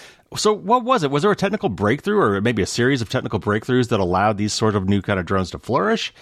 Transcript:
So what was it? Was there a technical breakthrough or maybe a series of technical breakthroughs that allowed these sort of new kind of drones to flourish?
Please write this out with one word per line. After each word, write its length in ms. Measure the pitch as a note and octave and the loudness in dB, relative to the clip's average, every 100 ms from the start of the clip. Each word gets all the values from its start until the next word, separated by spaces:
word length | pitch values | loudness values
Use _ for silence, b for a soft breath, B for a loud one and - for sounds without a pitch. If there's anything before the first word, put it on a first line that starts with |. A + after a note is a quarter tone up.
| B B B - | B B B -4
So 160 | G#3+ | -2
what 320 | G#3 F3+ B3 | -2 0 0
was 200 | A#3 B3+ | 2 0
it? 80 | C#3+ | 2
Was 100 | C#3+ | 0
there 100 | G3 | 0
a 40 | - | 0
technical 340 | G3 G#3 G3 | 0 -2 -4
breakthrough 500 | F2+ G2+ C#3+ - G#3 | 0 0 0 0 0
or 220 | B2+ G2 | 2 2
maybe 220 | A2 A2 | 0 0
a 40 | F2 | -2
series 340 | - B2 C#3 | 2 2 2
of 80 | A2 | 0
technical 300 | B2+ C3 G#2+ | -4 -2 -4
breakthroughs 500 | G#2+ G#2+ - B2+ A#2 | 0 -2 2 2 2
that 100 | A2 | 0
allowed 380 | F2+ F2+ G#2+ G2+ | 2 2 2 0
these 160 | G#2 | -2
sort 220 | - A2 G2+ | 0 0 0
of 140 | F#2+ | 2
new 140 | G2+ | 0
kind 160 | G2+ F#2+ | 0 -2
of 60 | E2 | 0
drones 240 | F#2+ F2+ | -2 -2
to 80 | - | -8
flourish? 540 | - C3+ G3+ A3+ - B | -4 -2 0 -2 -4 B